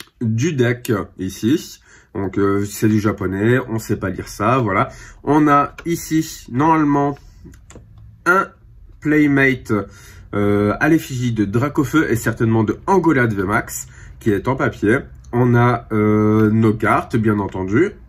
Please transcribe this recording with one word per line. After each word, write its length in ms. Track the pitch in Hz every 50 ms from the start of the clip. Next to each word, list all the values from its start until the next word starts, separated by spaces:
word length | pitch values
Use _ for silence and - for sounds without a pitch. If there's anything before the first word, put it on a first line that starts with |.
| - - _ _
du 320 | 127 113 113 113 135 180 160
deck 380 | 127 120 120 123 120 - - 110 95 85 - -
ici. 600 | - 95 95 - - 107 110 147 - - - - - _ _ - - _ _ -
Donc, 240 | 92 98 92 -
euh, 280 | 101 101 98 98 101 104
c'est 240 | 104 - - 120 107
du 100 | 110 107
japonais, 600 | 101 107 95 101 98 90 95 98 107 117 123 131 127 -
on 100 | 110 110
sait 180 | - - 104
pas 120 | 101 101 95
lire 180 | 92 - -
ça, 300 | - - - 101 113 127
voilà. 320 | 135 120 104 95 104 135 - - - - - - - -
On 240 | - 147 156 151
a 280 | 151 143 143 139 - - - -
ici, 600 | 165 170 165 - - 160 160 156 - - - - -
normalement, 680 | 117 127 151 165 160 160 151 147 143 143 143 143 139 - - - - - - - - - - - - - - - - - - - - - -
un 220 | 170 180 196 - - - _ - - - - - - - -
Playmate, 720 | - 151 151 151 147 143 139 135 135 131 127 123 - - 110 101 98 - - - - - - - - - -
euh, 400 | 101 101 104 104 101 104 104 98 -
à 100 | 139 151
l'effigie 420 | 165 156 - - 135 123 127 120
de 140 | 113 107 104
Dracofeu 640 | 95 104 120 135 143 - 165 139 120 - 156 - -
et 60 | 113
certainement 480 | 110 - 117 113 - 120 113 113 113 107
de 160 | 101 - - -
Angolade 440 | - 196 185 160 165 147 131 120 117 104
V 100 | 98 95
max, 440 | 95 107 127 - - - - - - - - - - - -
qui 120 | - 113
est 160 | 101 95 -
en 80 | 123 131
papier. 420 | 139 147 107 - - 107 101 123 147 - - - - - -
On 220 | - 120 127 123 120
a, 320 | 120 120 123 120 120 - -
euh, 580 | 110 107 107 104 107 107 107 107 107 107 107 104
nos 240 | 107 113 113 107 101
cartes, 420 | - 110 104 120 151 - - -
bien 220 | 120 107 110 104
entendu, 540 | 104 98 92 - 92 92 92 104 143 185 208 - - -